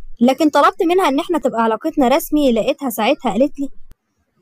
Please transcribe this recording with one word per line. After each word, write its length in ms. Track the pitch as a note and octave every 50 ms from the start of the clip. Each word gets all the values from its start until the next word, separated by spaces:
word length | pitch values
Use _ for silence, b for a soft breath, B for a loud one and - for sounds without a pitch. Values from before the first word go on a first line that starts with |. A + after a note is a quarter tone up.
| - - - -
لكن 300 | A#3 B3+ C4 - D#4+ D4+
طلبت 320 | - C#4+ D4 F4+ G4 -
منها 260 | G4+ D#4+ F4 F#4+ F#4+ D4+
إن 120 | C4+ C#4+
إحنا 180 | F4 - F4 D4
تبقى 240 | - B3+ G3+ A3
علاقتنا 460 | A3+ A3+ A3 A3 - D#4+ D#4 D4+ C4 A#3+
رسمي. 440 | C4 E4 - - D#4 D4+ D4 C4
لقيتها 380 | A#3 A3 F#3+ A#3+ C4+ - C#4+ C4
ساعتها 420 | G#3 - G#3+ A#3 D4 - - A#3
قالت 260 | F3 G#3 C4+ D4 - -
لي: 80 | C#4 C4 - - - - - _ _ _ _ _ _ _ _ _